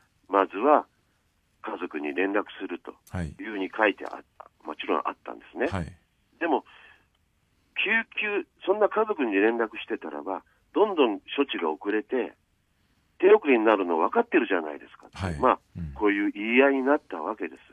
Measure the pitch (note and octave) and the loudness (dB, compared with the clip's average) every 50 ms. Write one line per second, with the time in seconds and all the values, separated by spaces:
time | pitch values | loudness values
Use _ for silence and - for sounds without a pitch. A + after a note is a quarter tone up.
0 | _ _ _ _ _ - F#2 G2 F#2+ E2+ - G2 A2+ D3 D3+ A#2+ - - _ _ | _ _ _ _ _ 0 0 2 2 0 -2 -2 2 4 4 4 2 -2 _ _
1 | _ _ _ _ _ _ _ _ _ _ _ _ - A2 G#2+ F2 F2+ E2+ - D2+ | _ _ _ _ _ _ _ _ _ _ _ _ -12 -12 -8 -8 -8 -8 -8 -8
2 | D2 D2 C#2 F2 F#2+ G2 G2+ G#2+ F2+ - - - G2 E2+ F2 - - - - _ | -8 -6 -2 -2 -2 0 0 -2 -4 -4 -8 -12 -10 -10 -10 -10 -12 -16 -20 _
3 | _ - - F#2 E2+ D2 - - G2+ A2 G#2+ G2 F#2+ F2+ - - A2 G#2 - - | _ -12 -8 -8 -8 -8 -10 -12 -12 -10 -8 -6 -6 -6 -2 0 2 2 2 -2
4 | C2+ - - - - _ _ - - - _ _ - D#2+ D2+ - - - F#2 D2 | -8 -14 -14 -14 -16 _ _ -20 -20 -20 _ _ -14 -14 -12 -10 -4 -2 -2 -2
5 | - - F#2+ - - A#1+ A1+ A#1 - - - E2+ A#2 E3 F#3+ - E2+ - F2+ - | -2 -4 -6 -8 -12 -16 -16 -16 -18 -16 -8 -6 -6 -4 -4 -6 -6 -8 -12 -18
6 | _ _ _ _ _ _ _ _ E3+ E3 D3 A2 - - - - - - - _ | _ _ _ _ _ _ _ _ -2 -2 -2 -2 -2 -6 -14 -20 -20 -20 -20 _
7 | _ _ _ _ _ _ _ _ _ _ _ _ _ _ _ - - F#3+ A3 A3+ | _ _ _ _ _ _ _ _ _ _ _ _ _ _ _ -4 -2 0 0 -2
8 | A3 - - - G3+ G#3 G#3 F#3+ - - _ _ - F3 G3+ G#3+ G#3 F3+ - G#3 | -2 -4 -6 -8 -6 -4 -4 -4 -4 -6 _ _ -4 -2 2 2 2 2 2 0
9 | A3 A3 G3+ D#3 C3+ A2+ G2 G2 G#2 A2+ A#2 A#2 A#2 A2 - - - - A2+ F#2+ | -2 0 -2 -2 -2 0 2 4 4 4 2 2 -2 -4 -6 -10 -10 -8 -8 -8
10 | - E2 D2+ D2 D2 F#2 F#2 F2 - _ _ _ _ _ - D#3 G3+ G#3+ G3 D#3+ | -8 -10 -10 -10 -8 -8 -8 -8 -10 _ _ _ _ _ 0 2 2 2 4 4
11 | C#3 A#2 G2+ F#2+ - - - - C#3+ - - - F2 D#2 D#2 - - G2+ G2+ G#2+ | 2 2 2 -2 -8 -6 -4 -2 -2 -2 -2 -4 -2 -4 -4 -4 -4 -4 -2 -2
12 | G2+ - B2+ B2+ G#2 D#2+ - _ _ _ _ _ _ _ _ _ _ _ _ _ | -2 -2 -2 -4 -4 -4 -8 _ _ _ _ _ _ _ _ _ _ _ _ _
13 | _ _ _ - F3 F#3+ G#3+ G#3+ - D3 B2+ A2+ G#2+ A2+ G#2+ G2 F#2 F2 E2+ D#2 | _ _ _ 2 6 8 8 8 8 6 4 6 6 6 4 4 2 0 0 2
14 | E2+ G2+ - A#3 A#3 - - F3+ A#2+ - G2 F2 D#2 D#2 D2 - - - - - | 0 2 2 0 0 2 0 0 0 2 0 -2 -2 -4 -8 -12 -14 -20 -20 -20
15 | - - - - F#2+ F#2 E2 C#2+ B2 B2 G#2 - _ _ - - E2+ D2+ C#2 - | -20 -20 -10 -8 -6 -6 -4 0 2 2 2 2 _ _ -14 -12 -12 -10 -6 -2
16 | G#2+ G#2 G2+ G2+ G#2 G#2 - G2+ G#2 A2 A#2+ B2+ C3+ C#3 C#3 C3+ B2+ C3+ D3 D3 | 0 0 0 0 0 -2 -4 -4 -4 2 4 6 6 6 4 2 2 2 0 0
17 | - - G2 E2 D#2 F#2 A2 - G2 E2 C2+ - - _ | -2 -6 -10 -8 -6 -6 -6 -6 -8 -10 -10 -14 -20 _